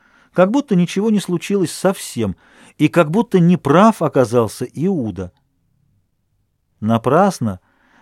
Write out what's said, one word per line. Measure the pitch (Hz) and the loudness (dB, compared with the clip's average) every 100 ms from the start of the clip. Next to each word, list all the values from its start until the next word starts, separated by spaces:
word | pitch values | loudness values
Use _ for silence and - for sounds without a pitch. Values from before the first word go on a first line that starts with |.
| _ _ _ | _ _ _
как | - 190 | 0 2
будто | 262 269 185 | 0 0 0
ничего | 175 - 220 | 0 -2 0
не | 208 | 0
случилось | - 175 - 202 170 | -2 -6 -4 -2 -2
совсем, | - 185 190 - 120 104 - _ _ - - | -2 -4 -4 -8 -6 -6 -6 _ _ -18 -2
и | 151 | 0
как | 170 156 | 2 2
будто | 185 233 185 | 0 0 2
неправ | 170 180 - 156 220 - | 4 2 2 4 4 2
оказался | 156 139 117 120 107 - 127 | 0 0 2 0 0 -4 -10
Иуда. | 127 175 185 110 90 90 - _ _ _ _ _ _ _ _ _ _ _ _ _ _ | -6 -4 -4 -6 -8 -12 -16 _ _ _ _ _ _ _ _ _ _ _ _ _ _
Напрасно | 104 113 127 151 202 - 113 92 _ _ _ _ | -2 -2 2 2 2 0 -6 -8 _ _ _ _